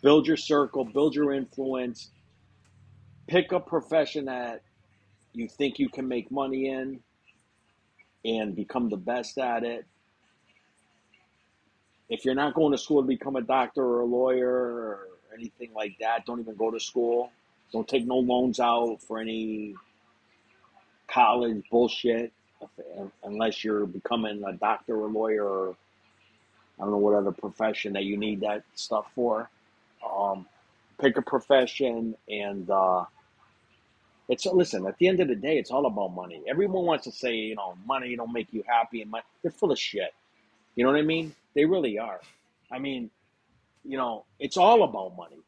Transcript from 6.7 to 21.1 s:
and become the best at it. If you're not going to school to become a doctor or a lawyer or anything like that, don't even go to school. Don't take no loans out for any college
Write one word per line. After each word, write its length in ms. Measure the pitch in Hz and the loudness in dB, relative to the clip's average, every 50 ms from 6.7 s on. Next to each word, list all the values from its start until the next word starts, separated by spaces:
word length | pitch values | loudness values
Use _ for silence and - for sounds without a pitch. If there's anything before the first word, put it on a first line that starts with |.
| 135 131 131 135 135 123 _ _ _ _ _ _ _ _ _ _ _ _ _ _ _ _ _ _ _ _ _ _ _ _ - | -4 -4 -6 -6 -8 -12 _ _ _ _ _ _ _ _ _ _ _ _ _ _ _ _ _ _ _ _ _ _ _ _ -4
and 320 | 113 113 110 107 101 90 | -2 -2 -2 -2 -4 -6
become 320 | 101 98 - - 127 120 110 | -6 -6 -6 -4 -2 -2 -2
the 60 | 104 | -4
best 420 | 95 90 120 120 123 117 - - 135 | -4 -4 -4 -4 -4 -6 -6 -6 -4
at 260 | 131 123 117 113 117 | -4 -2 -2 -2 -2
it. 220 | 117 117 113 - _ _ _ _ _ _ _ _ _ _ _ _ _ _ _ _ _ _ _ _ _ _ _ _ _ _ _ _ _ _ _ _ _ _ _ _ _ _ _ _ _ _ _ _ - | -4 -6 -8 -12 _ _ _ _ _ _ _ _ _ _ _ _ _ _ _ _ _ _ _ _ _ _ _ _ _ _ _ _ _ _ _ _ _ _ _ _ _ _ _ _ _ _ _ _ -10
If 160 | 117 110 - | -8 -4 -2
you're 100 | 131 131 | -2 0
not 200 | 139 147 147 123 | 0 0 0 2
going 180 | 160 156 147 | 2 2 4
to 60 | 139 - | 2 0
school 240 | - - 151 143 | 0 2 2 2
to 40 | 131 135 | 4 2
become 280 | 127 - - 139 135 | 0 -2 -4 -4 -4
a 60 | 127 | -4
doctor 420 | 113 - 131 131 123 117 - 139 131 | -2 0 2 2 0 0 -2 -2 0
or 160 | 123 120 120 | 2 2 2
a 40 | 120 | 0
lawyer 460 | 120 120 123 127 131 127 127 123 123 | 0 0 2 2 2 2 2 2 2
or 560 | 127 127 123 120 120 117 113 107 101 98 95 92 - - _ _ 110 | 0 0 0 -2 -4 -6 -8 -8 -10 -10 -14 -18 -20 -20 _ _ -18
anything 360 | 113 117 - - - 120 113 110 | -14 -14 -14 -14 -14 -16 -12 -8
like 220 | 110 107 101 95 - | -8 -8 -8 -6 -4
that, 260 | 110 110 117 113 - | -2 0 0 0 -2
don't 140 | - 120 120 | -6 -8 -8
even 160 | 113 113 107 | -8 -8 -4
go 140 | 98 113 113 | -2 -2 0
to 100 | 113 110 | -2 -2
school. 500 | - - - 123 120 117 120 120 123 123 - _ _ _ _ _ _ _ | -6 -4 -2 0 2 2 2 0 0 -2 -8 _ _ _ _ _ _ _
Don't 140 | - 113 110 | -6 -6 -2
take 200 | - 139 131 117 | 0 0 0 0
no 100 | 123 127 131 | 2 2 2
loans 400 | 127 123 123 123 127 127 110 - | 2 4 4 4 2 2 2 2
out 400 | 120 120 120 117 120 117 110 - - | 2 4 4 4 2 0 -2 -4 -8
for 140 | - 110 110 | -10 -8 -6
any 560 | 110 113 110 110 110 110 107 107 107 104 98 98 - _ _ _ _ _ _ _ _ _ _ _ _ _ _ _ _ _ _ _ _ _ _ _ _ | -6 -6 -4 -4 -4 -4 -6 -6 -8 -10 -12 -16 -20 _ _ _ _ _ _ _ _ _ _ _ _ _ _ _ _ _ _ _ _ _ _ _ _
college 540 | - | -2